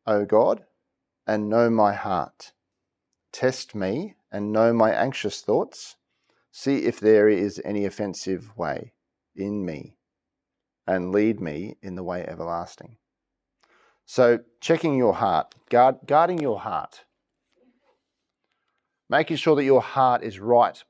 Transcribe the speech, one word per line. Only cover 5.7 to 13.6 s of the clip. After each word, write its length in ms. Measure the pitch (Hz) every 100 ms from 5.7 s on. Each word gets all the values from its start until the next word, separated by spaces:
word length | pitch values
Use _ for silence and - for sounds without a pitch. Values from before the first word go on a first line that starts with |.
| - - - _ _ _ _ _
See 320 | - 139 139 98
if 140 | -
there 300 | 107 107 107
is 300 | 95 101 - -
any 200 | 104 98
offensive 720 | - 101 87 95 90 110 -
way 360 | 80 67 - _ _ _ _ -
in 300 | 101 104 90
me, 300 | 73 - _ _ _ _ _ _ _ _ _ -
and 260 | 92 90
lead 280 | 101 110 104
me 380 | 85 73 104 -
in 120 | 95 90
the 80 |
way 220 | 87 90 -
everlasting." 720 | 85 85 85 92 - - 113 _ _ _ _ _ _